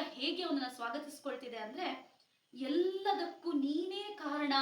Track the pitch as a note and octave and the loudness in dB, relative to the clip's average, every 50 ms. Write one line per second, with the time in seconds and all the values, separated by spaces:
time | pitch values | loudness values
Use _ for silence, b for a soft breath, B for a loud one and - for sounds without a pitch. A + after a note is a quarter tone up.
0 | D4+ - - B3 C4 D#4+ E4+ F4+ F4+ D#4+ D4 C#4 C4 B3+ - - A#3 A#3 C4 D4 | 0 -2 -4 -2 -2 -2 0 0 0 0 2 0 0 -2 -4 -4 -4 -2 -2 -4
1 | D4 - - - - C#4 A#3+ A#3 C4 A#3 A3+ A3+ A3 G#3+ C4 F4+ F#4 C#4+ C4 - | -6 -8 -10 -8 -6 -6 -6 -6 -6 -8 -8 -8 -8 -8 -4 -4 -2 -2 -2 -4
2 | - - - b b b b b _ _ - B3 C4 C4+ D4 E4+ F4+ F#4+ F#4 F#4+ | -8 -14 -20 b b b b b _ _ -8 -4 0 2 4 4 4 4 2 2
3 | G4 G#4 F#4+ - E4+ - - - - E4+ D#4 C#4+ C4+ C#4 D4+ E4 F#4 F#4 F#4 G4+ | 2 2 2 4 2 -2 -4 -4 -2 0 2 4 4 4 2 2 0 0 -2 -4
4 | G#4 G#4 G#4 G4+ D#4 C#4+ C#4+ D4 D4+ C#4 C4+ C4+ | -6 -6 -8 -6 -4 -2 0 0 2 4 4 6